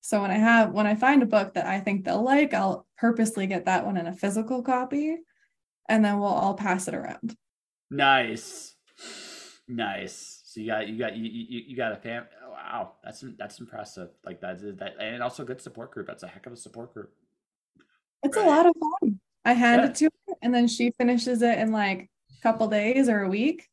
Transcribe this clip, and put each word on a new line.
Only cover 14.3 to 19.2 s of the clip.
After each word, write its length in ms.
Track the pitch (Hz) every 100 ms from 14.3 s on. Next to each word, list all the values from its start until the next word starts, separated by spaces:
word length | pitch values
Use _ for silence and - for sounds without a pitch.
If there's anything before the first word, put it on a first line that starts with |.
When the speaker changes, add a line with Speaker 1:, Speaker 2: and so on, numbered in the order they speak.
| 87
Speaker 2:
that, 180 | 92 90 101 95
that, 180 | 98 -
and 240 | 110 120
also 220 | 120 -
good 160 | 123 131
support 320 | - - 123
group. 160 | - 98
That's 160 | -
a 40 | 90
heck 180 | 95 -
of 60 |
a 40 | 120
support 360 | - 117 123
group. 180 | - - _ _ _ _ _ _ _ _ _ _ _
Speaker 1:
It's 140 | 285 427
a 40 |
Speaker 2:
Right. 80 | 392
Speaker 1:
lot 180 | 294 349
of 80 | 330 311 320
fun. 200 | 254 196